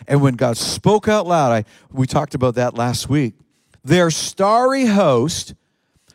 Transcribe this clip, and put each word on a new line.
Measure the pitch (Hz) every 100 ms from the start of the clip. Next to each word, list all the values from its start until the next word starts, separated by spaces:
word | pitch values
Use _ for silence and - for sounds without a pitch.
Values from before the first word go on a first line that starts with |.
| -
And | 143
when | 139
God | 117 123 113
spoke | - - 185 214 214
out | 214 175
loud, | 170 131
I, | 113 107 _ _
we | 131 131
talked | 147 147
about | 131 127 117
that | 123
last | 117 120 117 -
week. | 147 123 - _ _ _ _
"Their | 131 175 170
starry | 151 - - 196 226 254 269 247
host," | 202 170 123 151 - - - _ _ _ _ _